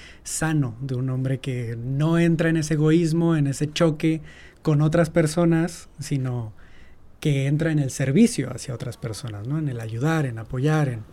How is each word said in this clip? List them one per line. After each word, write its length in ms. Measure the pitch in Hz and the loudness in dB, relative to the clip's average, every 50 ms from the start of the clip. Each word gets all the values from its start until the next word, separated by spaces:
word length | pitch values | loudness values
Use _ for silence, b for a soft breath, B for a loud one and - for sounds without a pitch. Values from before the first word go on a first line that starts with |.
| B B B B B | B B B B B
sano, 540 | - - - 170 160 160 151 139 123 107 113 | -10 -6 -4 -2 0 0 0 0 0 -4 -8
de 140 | 135 135 131 | -8 -6 -4
un 140 | 123 127 131 | -4 -2 -2
hombre 280 | 131 127 131 131 135 127 | -2 -2 -2 -2 -2 -2
que 380 | - 143 131 123 120 113 117 | -4 -4 -4 -4 -4 -6 -6
no 420 | 113 117 127 135 139 156 160 165 170 | -6 -6 -4 -2 0 2 2 4 4
entra 320 | 170 170 165 160 170 165 | 4 4 4 2 2 2
en 80 | 160 160 | 2 0
ese 160 | 151 156 160 | 0 0 0
egoísmo, 640 | 147 151 156 156 170 175 160 156 165 170 170 165 | 2 4 4 4 4 4 2 2 2 2 2 2
en 100 | 156 143 | 2 2
ese 260 | 139 131 - 151 147 151 | 0 0 -2 -4 -4 0
choque 480 | - 170 165 156 - - 160 160 156 B B B B B B B - - | 2 2 2 2 2 0 0 0 -2 B B B B B B B -4 0
con 200 | 160 156 143 151 | 2 2 4 4
otras 280 | 156 156 170 170 165 | 4 4 4 2 2
personas, 760 | - 175 156 151 - 180 170 170 170 165 165 160 - - - - - - | 2 2 2 2 2 2 2 4 4 2 2 -2 -4 -8 -16 -18 -16 -14
sino 540 | 147 - 151 135 131 131 123 120 117 110 - b b b b b b b b b - - - - | -6 -4 -4 -2 -2 -2 -4 -4 -6 -8 -10 b b b b b b b b b -20 -20 -16 -4
que 260 | - - 143 139 135 | -2 0 0 2 2
entra 240 | 143 151 147 160 165 | 2 0 0 0 0
en 80 | 156 151 | 0 0
el 120 | 139 127 | 0 -2
servicio 600 | - - 139 127 135 170 233 226 - - 131 123 120 | -2 -2 -2 2 4 6 6 6 4 0 -4 -6 -6
hacia 220 | - - - 123 | -8 -8 -8 -8
otras 220 | 117 - 120 113 | -8 -8 -10 -10
personas, 500 | - - 120 107 - - 117 104 101 104 | -8 -10 -10 -8 -8 -8 -10 -10 -8 -6
¿no? 100 | 123 147 | -6 -4
En 120 | 160 156 143 | -4 -4 -4
el 120 | 123 117 | -4 -6
ayudar, 460 | 113 110 113 117 127 156 160 160 147 | -8 -8 -4 -2 0 0 2 2 0
en 140 | 127 117 113 | -2 -4 -8
apoyar, 480 | 110 - 135 127 131 151 156 156 147 131 | -10 -8 -4 -2 0 2 2 2 2 0
en, 160 | 120 110 107 - | -2 -4 -8 -12